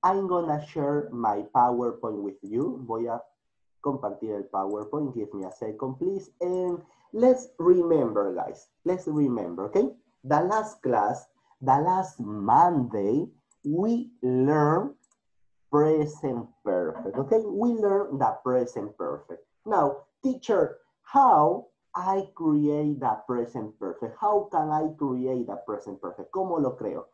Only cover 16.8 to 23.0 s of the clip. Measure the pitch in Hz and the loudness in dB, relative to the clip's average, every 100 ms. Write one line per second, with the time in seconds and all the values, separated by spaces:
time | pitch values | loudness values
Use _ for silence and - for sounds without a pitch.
16.8 | 85 - - 123 139 220 214 196 240 233 | -2 -6 -8 -6 2 2 0 -2 0 2
17.8 | 208 196 202 139 127 - 127 127 120 - | 2 2 0 -2 -2 -2 0 0 0 -6
18.8 | 107 - 80 71 - - _ _ 214 208 | -10 -8 -8 -8 -12 -18 _ _ -2 0
19.8 | 143 143 - _ 269 254 - 202 151 - | 0 -2 -14 _ -4 -4 0 0 0 -4
20.8 | _ _ - 277 262 151 151 190 - _ | _ _ 0 4 6 6 4 2 -6 _
21.8 | _ - 185 196 190 - 165 147 147 147 | _ -6 -2 -2 -4 -4 0 2 2 2
22.8 | 147 143 | 0 0